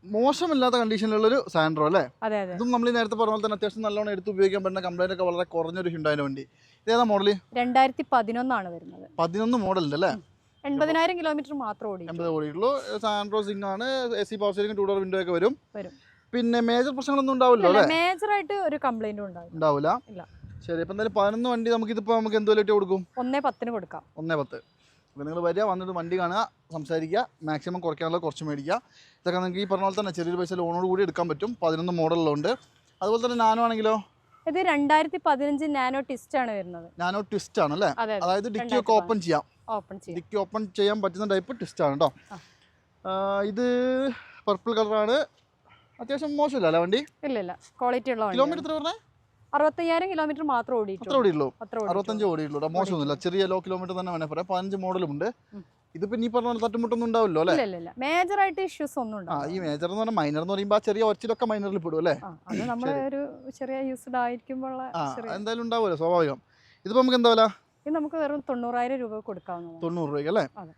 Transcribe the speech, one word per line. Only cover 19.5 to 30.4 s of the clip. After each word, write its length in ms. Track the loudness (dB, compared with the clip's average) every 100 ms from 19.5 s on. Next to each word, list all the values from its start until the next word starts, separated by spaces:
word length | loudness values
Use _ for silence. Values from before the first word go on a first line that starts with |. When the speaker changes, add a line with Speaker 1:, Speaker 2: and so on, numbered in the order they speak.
| 0
Speaker 1:
ഉണ്ടാവില്ല. 320 | 2 4 2 0 -2
Speaker 2:
ഇല്ല. 120 | -18 -18 -20 -20 -16 -6
Speaker 1:
ശരി, 160 | -4
അപ്പൊ 120 | -4
എന്തായാലും 200 | -2 0 2
പതിനൊന്ന് 300 | 2 2 0
വണ്ടി 160 | 0 2 0
നമുക്ക് 180 | 0 -4
ഇതിപ്പോ 160 | 2 2
നമുക്ക് 160 | 2 0
എന്ത് 160 | 4
വിലയ്ക്ക് 220 | 4 6 4
കൊടുക്കും? 300 | 4 -2 -2 -6
Speaker 2:
ഒന്നേ 220 | -2 0
പത്തിന് 320 | 0 -2 -6 -6
കൊടുക്കാം. 280 | -8 -16 _ -10
Speaker 1:
ഒന്നേ 180 | -2 -2
പത്ത്. 180 | -2 -8 _ _ _ _ _
അപ്പൊ 120 | -12 -8
നിങ്ങൾ 160 | -2 0
വരിക, 160 | 0 0
വന്നിട്ട് 220 | 0 -4 -6
വണ്ടി 200 | -2 -2
കാണുക, 220 | 0 0 -4 _ _
സംസാരിക്കുക, 480 | -10 -4 -4 0 -2 -2 _
മാക്സിമം 360 | -6 -4 -4 -6 -4
കുറയ്ക്കാനുള്ള 320 | -4 -2 -2 -4
കുറച്ച് 180 | -6 -8
മേടിക്കുക. 260 | -6 -4 -4 _ -20 -20 _
ഇതൊക്കെ 180 | -4 -2
നിങ്ങൾക്ക് 220 | -2 -4
ഈ 40 | -2
പറഞ്ഞ 120 | 0 0
പോലെ 80 | 0
തന്നെ 120 | -4 -4
ചെറിയൊരു 200 | -4 -2